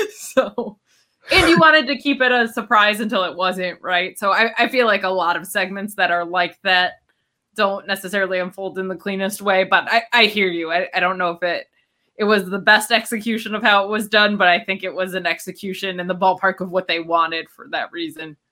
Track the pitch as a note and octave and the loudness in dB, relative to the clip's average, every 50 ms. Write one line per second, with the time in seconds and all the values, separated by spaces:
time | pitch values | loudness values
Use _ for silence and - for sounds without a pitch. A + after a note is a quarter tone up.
0 | G#4+ G#4+ - - - - - C4 A3 G3+ - B3 A3+ G#3 - _ _ _ _ _ | -4 -4 -8 -12 -16 -4 -2 -2 -2 -2 -4 -8 -10 -10 -12 _ _ _ _ _
1 | _ _ _ _ _ - E4+ F#4+ E4+ D#4+ E4+ D#4+ D#4+ D#4 D4+ D#4 C#4 B3+ C#4+ - | _ _ _ _ _ 0 2 4 4 4 6 6 6 6 6 6 4 0 -4 -2
2 | - C#4+ C#4 C4+ B3+ B3 B3 A#3+ A3+ A3+ - A#3+ G#3 - A#3 G#3 G#3 G#3 G#3 G3+ | -2 -2 0 2 2 2 4 2 0 0 -4 -6 -2 2 4 4 4 4 2 0
3 | B3 A3 A#3+ F#3+ F3+ E3 - E3+ F#3 F3+ F3+ F#3 F3+ F3 - - - F3+ F3+ F3 | -2 -2 -2 -2 -2 -2 -2 -2 -2 -2 -2 -2 -6 -6 -8 -8 -4 -2 -2 -2
4 | F3+ F#3+ - - G#3+ G3 F#3+ G#3 A3+ A3+ A3+ - - A#3 B3+ B3+ A#3+ A3 G3+ G3+ | -2 -4 -6 -4 -2 0 2 2 2 2 2 0 -2 0 2 2 2 2 2 0
5 | G3 F#3 F#3 F#3 E3 E3+ E3+ E3 F3 - - G3+ F#3 F3+ G3 G3 G3 G3+ - G3 | 0 -2 0 0 0 0 -2 -2 -6 -6 -4 -4 -4 -4 -6 -8 -10 -8 -4 -2
6 | F3+ E3+ E3+ F3 E3+ E3+ F3+ F3+ F3 F3 - _ - F#3+ F#3 F3+ F3+ F#3 - - | 0 0 0 0 -2 -2 -2 -2 -2 -2 -4 _ -2 2 2 2 2 0 -4 -10
7 | _ _ _ _ _ _ _ _ _ _ _ G#3+ G#3 G3 G3 G3 - G3 G3 G3 | _ _ _ _ _ _ _ _ _ _ _ -2 0 0 -2 -4 -6 -6 -6 -6
8 | F#3+ F#3 G#3 G3+ F#3+ F#3 F#3 F3+ F3+ F3+ - G3 G3 F#3 F#3 F#3+ F#3+ F#3 F3+ E3+ | -6 -6 -4 -2 -2 -2 -2 -4 -4 -6 -8 -10 -10 -8 -8 -8 -8 -8 -8 -8
9 | - G3+ F#3+ F#3+ F#3+ G3 G3 - G3+ G3+ F#3 F#3+ F#3+ F#3+ G3 F3 - - G#3+ A#3 | -8 -8 -6 -4 -4 -6 -6 -4 -2 0 2 2 2 2 2 2 2 2 0 0
10 | A3+ - A#3 A#3+ A3 G#3+ G3+ G#3+ G3 F#3 E3+ E3+ E3 D#3+ E3 F3+ F#3 - - F#3 | 0 2 2 4 4 4 2 0 0 0 0 -4 -4 -2 -2 -2 -2 -2 -2 0
11 | F3 F#3 F#3+ F3+ F3+ E3+ E3 - F3+ F3 E3 A2+ - - _ _ _ _ _ _ | 0 0 0 0 -2 -4 -2 -2 -4 -4 -4 -6 -8 -14 _ _ _ _ _ _
12 | _ _ _ - G#3 G#3 G#3+ G3+ F3+ F3+ G3 G3 D3+ G#3+ G#3+ G#3+ A3 - A#3+ A3 | _ _ _ -2 0 2 2 2 0 -2 -6 0 4 4 4 4 4 2 0 0
13 | - - A#3+ G#3 G#3+ A#3 A3 - - G#3 G#3+ G#3 A#3 G#3+ G#3 G3+ G3 G3+ G#3+ G#3+ | 0 -2 -6 -6 -4 -4 -4 -4 -4 -6 -6 0 2 4 4 4 2 2 -2 -4
14 | G3+ G3+ A3 G#3 G#3 G#3 G#3 F#3+ F#3 F3+ F3 E3+ - G3 F#3+ G3 A3 G#3+ C#3 F3+ | -2 2 4 4 4 4 4 4 4 4 4 4 2 -4 -6 -6 -6 -6 -6 -4
15 | F#3 F#3 F3+ F#3 F3 E3+ E3 - - F#3+ F3+ - G3+ F#3+ F#3 - G3 F#3+ F3+ F3+ | -4 -4 -4 -4 -4 -4 -4 -4 -8 -12 -12 -10 -10 -10 -8 -8 -8 -8 -6 -6
16 | F3 F3+ F#3 F3 G3 F#3+ F3+ - G3 F#3+ F#3 - F#3 F3+ F3 F#3 F#3 - E3 E3+ | -6 -6 -2 0 2 2 2 2 0 -2 -2 -2 -6 -6 -4 -4 -2 -2 -4 -4
17 | E3 E3 E3+ E3 E3 D#3+ E3 E3 D#3 - _ - - - E3 D3+ A2+ - - E3+ | -2 0 0 0 0 0 -4 -6 -8 -10 _ -20 -12 -8 -6 -6 -6 -6 -8 -8
18 | E3+ D#3 - D#3 D#3+ D#3 D3 - _ _ | -10 -10 -10 -12 -14 -16 -16 -20 _ _